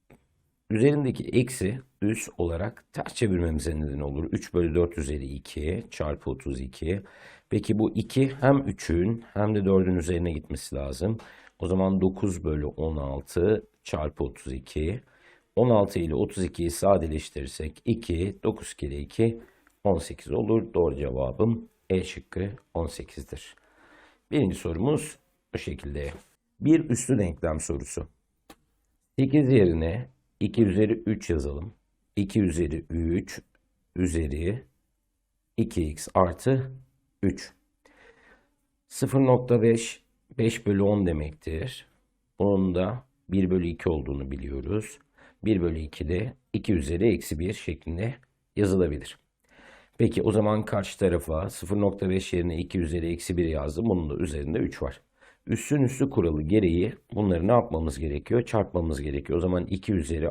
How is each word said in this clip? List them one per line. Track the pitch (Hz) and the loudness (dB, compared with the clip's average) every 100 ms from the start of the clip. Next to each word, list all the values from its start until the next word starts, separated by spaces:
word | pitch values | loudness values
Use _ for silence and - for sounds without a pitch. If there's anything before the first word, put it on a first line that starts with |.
| _ - _ _ _ _ - | _ -20 _ _ _ _ -4
Üzerindeki | 107 139 143 131 - | 2 4 4 0 -2
eksi | - 120 123 - 95 131 - _ | 0 2 2 0 -4 -4 -10 _
üs | 101 113 - - | -2 -2 -4 -4
olarak | 87 82 104 - _ | -2 -2 -6 -8 _
ters | - - | -12 -10
çevirmemize | - 110 90 85 78 78 78 | -2 2 2 2 0 -2 -2
neden | 76 71 | -4 -4
olur. | 71 69 87 | -4 -4 -4
Üç | 101 - | -4 -2
bölü | 87 85 80 | 0 2 2
dört | 87 - | 2 0
üzeri | 69 73 67 | -4 -4 -6
iki | 69 - - 76 98 113 | -10 -10 -6 -4 -4 -6
çarpı | - 76 73 - | -6 -6 -4 -6
otuz | 67 71 64 | -8 -6 -8
iki. | 65 - 82 98 - - - - _ | -8 -6 -4 -4 -6 -20 -20 -20 _
Peki | 110 - 107 | -2 0 0
bu | 110 110 | 0 0
iki | - 131 135 131 | -2 0 0 2
hem | 127 139 135 | 2 4 0
üçün | 98 - 85 95 117 - | -6 -2 0 0 -2 -6
hem | 98 104 104 | -2 0 2
de | 95 | 4
dördün | 95 92 90 | 4 4 2
üzerine | 80 87 87 | 0 -2 -2
gitmesi | 78 78 73 - 67 | -4 -6 -10 -8 -8
lazım. | 69 67 95 110 - - - _ | -6 -2 -2 -2 -6 -20 -20 _
O | 90 | -2
zaman | 95 95 95 | 2 2 2
dokuz | 92 95 104 87 | 2 0 -2 -2
bölü | 80 76 73 | -4 -2 -4
on | - 78 73 | -4 -4 -4
altı | 67 69 - - 92 107 - _ | -6 -8 -6 0 2 2 -2 _
çarpı | - 76 76 - | -8 -4 -4 -4
otuz | 69 - - | -6 -6 -12
iki. | 65 65 76 80 117 - _ _ _ _ - | -12 -8 -4 -4 -4 -10 _ _ _ _ 2
On | 123 | 4
altı | 110 98 - | 6 4 0
ile | 82 71 | -2 0
otuz | - - | -2 -2
ikiyi | 90 - 85 | -4 -2 -4
sadeleştirirsek | - 98 98 80 76 - 73 67 - 78 - - | 2 4 4 2 -4 -6 -8 -8 -8 -10 -6 -2
iki, | 113 - 82 98 95 | -2 0 -2 -2 -2
dokuz | - - - | -4 -4 -8
kere | - 71 71 | -10 -8 -8
iki, | 69 - 113 117 - _ _ _ | -6 2 2 0 -10 _ _ _
on | 101 82 | 0 0
sekiz | - - - | -2 -10 -4
olur. | 73 104 113 - | -2 2 2 2
Doğru | 90 82 67 | 2 2 0
cevabım | 69 64 65 67 110 113 - _ - | -4 -2 -4 0 2 0 -4 _ -2
E | 95 | -2
şıkkı | 90 - - - 98 104 _ | -2 -10 -10 -6 -6 -6 _
on | 85 80 | -6 -6
sekizdir. | - - - 69 69 - - _ _ _ - - _ _ | -6 -14 -14 -14 -14 -16 -20 _ _ _ -20 -20 _ _
Birinci | 151 98 - | 0 2 0
sorumuz | 87 82 123 151 - - _ _ _ | -4 -2 0 0 -2 -14 _ _ _
bu | - | -10
şekilde. | - 71 71 71 71 78 - _ _ _ | -8 -8 -8 -8 -8 -10 -16 _ _ _
Bir | 131 160 151 | 4 4 4
üslü | 120 - 123 | -2 0 2
denklem | 90 80 80 78 | 0 -2 -2 -2
sorusu. | - 73 - - 78 _ _ _ - - _ _ _ _ _ - | -4 -6 -6 -8 -10 _ _ _ -20 -20 _ _ _ _ _ -2
Sekiz | 135 147 131 | 2 4 6
yerine | 127 92 80 82 113 127 _ _ _ | 8 6 4 0 -4 -8 _ _ _
iki | 101 117 | -2 4
üzeri | 104 92 104 | 4 6 2
üç | 113 104 107 - | 2 -2 -4 -2
yazalım. | 80 69 69 98 - _ _ _ - | -2 -2 -6 -10 -14 _ _ _ -4
İki | 98 113 | 0 2
üzeri | 92 80 80 78 - | 2 2 -2 -2 -4
üç | 85 82 90 - - - _ _ _ _ 90 | -2 0 0 -2 -10 -18 _ _ _ _ -2
üzeri | 92 82 76 73 85 127 - _ _ _ _ _ _ _ _ - | 0 0 -2 -2 -4 -4 -8 _ _ _ _ _ _ _ _ -4
iki | 113 - 78 | -2 -2 -4
x | 78 - | -6 -2
artı | 101 90 87 127 135 131 - - _ _ _ | 2 2 2 0 0 0 -8 -20 _ _ _
üç. | 98 - - - _ _ _ _ - _ _ _ _ _ _ _ _ | -2 -2 -8 -20 _ _ _ _ -20 _ _ _ _ _ _ _ _
Sıfır | - 135 135 | -4 0 4
nokta | 135 123 127 120 | 6 4 4 4
beş, | 113 113 - - _ _ _ - | 6 4 0 -10 _ _ _ 0
beş | 113 - 101 | 0 0 0
bölü | 98 | 2
on | 98 104 90 | 4 4 2
demektir. | 78 76 - - 80 127 - - _ _ _ _ - | 0 -4 -8 -8 -6 -6 -10 -18 _ _ _ _ -2
Bunun | 101 98 95 90 | 2 4 4 2
da | 95 123 - _ - | 0 -2 -10 _ -2
bir | 95 92 | 2 4
bölü | 92 85 | 2 0
iki | 82 92 | -2 0
olduğunu | 76 64 69 67 | 0 -2 -6 -6
biliyoruz. | 67 67 67 82 104 104 - _ _ - _ 101 | -8 -8 -8 -4 -4 -6 -14 _ _ -20 _ 0
Bir | 98 | 2
bölü | 85 80 | 2 -2
iki | 76 - 78 | -6 -6 -4
de | 90 123 - _ | -2 -4 -8 _
iki | 104 104 | -4 0
üzeri | 90 67 87 110 | 0 0 2 2
eksi | 92 - 78 | 2 -2 -4
bir | 90 | -4
şeklinde | 107 - 80 - 82 113 131 _ _ _ - | -4 -8 -8 -6 -4 -4 -6 _ _ _ 0
yazılabilir. | 101 95 85 73 - - _ _ _ _ - - _ - | 2 4 2 0 -8 -16 _ _ _ _ -20 -20 _ 0
Peki | 113 113 | 2 2
o | - | 2
zaman | 104 104 107 107 | 4 4 2 0
karşı | 104 95 - | -4 -4 0
tarafa | 95 87 80 78 95 | 2 2 0 -2 -4
sıfır | - - 104 | -6 -2 2
nokta | 101 95 95 | 2 2 0
beş | 95 - | 0 0
yerine | 87 87 82 | 0 0 -2
iki | 90 95 | -2 -2
üzeri | 80 85 82 | 0 -2 -2
eksi | 85 - 90 | -4 -2 0
bir | 82 | 0
yazdım. | 76 73 76 113 | 0 -4 -2 0
Bunun | 92 78 | 0 0
da | 69 | -4
üzerinde | 82 73 71 107 | -4 -4 -4 -2
üç | 95 - | -2 -4
var. | 67 - _ _ _ _ - | -8 -8 _ _ _ _ -4
Üssün | 110 - 147 | -4 0 2
üssü | 127 - 139 | 2 2 0
kuralı | 113 85 76 | 2 2 0
gereği | 76 107 92 85 104 - _ | 2 4 4 2 0 -4 _
bunları | - 101 85 92 | -2 0 2 4
ne | |
yapmamız | 120 - 80 80 67 | 2 2 -2 -2 -4
gerekiyor? | 78 71 - 117 | -4 -4 -2 -2
Çarpmamız | 120 110 95 87 82 71 | 0 0 0 -2 -2 -2
gerekiyor. | 71 71 - 80 | -4 -6 -2 -2
O | |
zaman | 90 90 85 | 0 0 -2
iki | 95 - | -4 -2
üzeri | 95 76 82 80 | -2 0 -2 -4